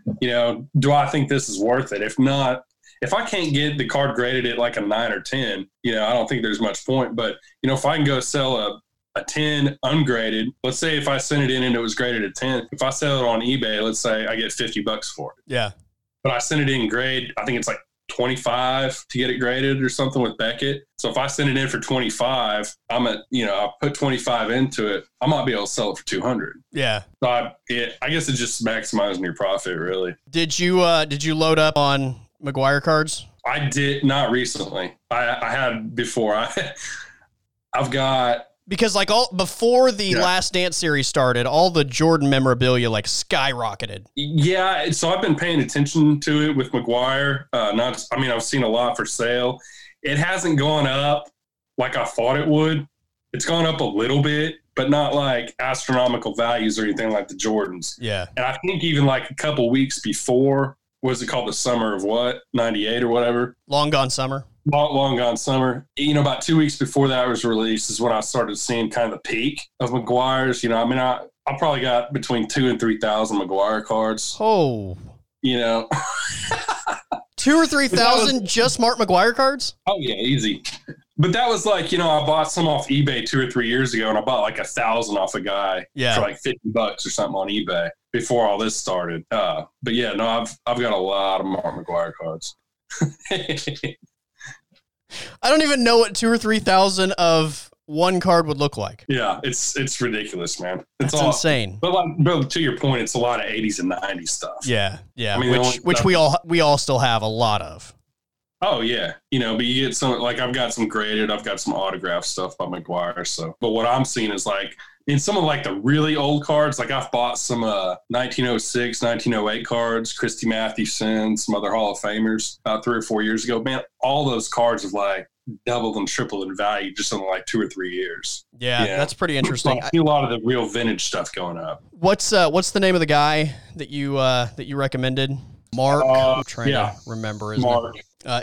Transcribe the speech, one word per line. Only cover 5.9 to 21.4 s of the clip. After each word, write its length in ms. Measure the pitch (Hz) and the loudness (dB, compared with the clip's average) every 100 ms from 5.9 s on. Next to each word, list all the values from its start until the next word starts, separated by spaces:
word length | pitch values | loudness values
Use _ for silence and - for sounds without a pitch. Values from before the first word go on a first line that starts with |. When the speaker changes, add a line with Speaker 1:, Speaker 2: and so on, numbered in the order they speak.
Speaker 1:
know, 120 | 110 107 | 0 2
I 60 | |
don't 160 | 123 113 | 0 0
think 140 | 131 | 0
there's 180 | 113 104 | -2 0
much 260 | 110 98 - | -2 -2 -2
point. 300 | 131 123 117 | 0 0 -2
But, 200 | 113 - - _ | -4 -6 -14 _
you 80 | 131 | -2
know, 40 | 131 | 0
if 100 | 139 | 0
I 100 | 160 | 2
can 80 | 143 | 2
go 140 | 135 | 0
sell 380 | - 147 131 123 | 0 -2 0 0
a, 240 | 104 104 _ _ _ 107 | -2 -6 _ _ _ -8
a 80 | |
ten 540 | - - 151 147 143 143 | -6 -2 0 2 0 0
ungraded, 640 | 131 156 143 117 110 110 113 - 127 | 0 2 2 2 0 -2 -4 -4 -4
let's 120 | 131 | -2
say 180 | 165 151 | 0 0
if 100 | 143 | 0
I 120 | 139 | -2
sent 240 | - 147 | 0 2
it 80 | 135 | 2
in 120 | 131 | 2
and 100 | 127 | 2
it 60 | 120 | 0
was 160 | 117 107 | 0 -2
graded 300 | 123 117 101 | -2 0 -4
at 100 | - | -4
ten, 320 | 131 127 113 | -2 -2 -4
if 80 | 143 | -4
I 60 | 131 | -2
sell 340 | 135 147 139 | 0 0 2
it 20 | 120 | 2
on 140 | 113 | 2
eBay, 420 | 120 131 113 107 | 0 0 0 -2
let's 180 | 110 110 | -2 -2
say 260 | 123 110 107 | 0 0 -2
I 80 | 110 | -2
get 160 | 110 | -4
fifty 300 | - 117 107 | -4 -6 -4
bucks 280 | 101 104 - | -4 -4 -6
for 220 | - 69 - | -10 -12 -14
it. 60 | - | -6
Speaker 2:
Yeah. 240 | 127 107 - _ _ _ _ | -4 -4 -6 _ _ _ _
Speaker 1:
But 100 | 135 | -2
I 60 | 123 | -2
sent 200 | - 156 | -2 0
it 100 | 139 | 0
in 200 | 131 113 | 0 0
grade, 420 | 113 131 131 123 - | 0 -2 -2 -4 -6
I 80 | - | -4
think 120 | 120 | -2
it's, 100 | 117 | -4
like, 100 | 104 - _ - - | -6 -12 _ -10 -4
twenty-five 840 | 123 131 - 120 127 131 135 131 - | -2 -2 -2 0 0 0 -2 -6 -6
to 100 | 127 | -2
get 120 | 127 | -2
it 80 | 123 | 0
graded 440 | 123 127 135 135 | -2 0 0 0
or 60 | 127 | 0
something 340 | - 135 131 | 0 -2 0
with 160 | 117 - | -2 -2
Beckett. 460 | 113 120 139 139 - - | -4 -2 -4 -4 -8 -8
So 120 | 123 | -4
if 80 | 113 | -2
I 100 | 135 | -2
send 220 | - | 0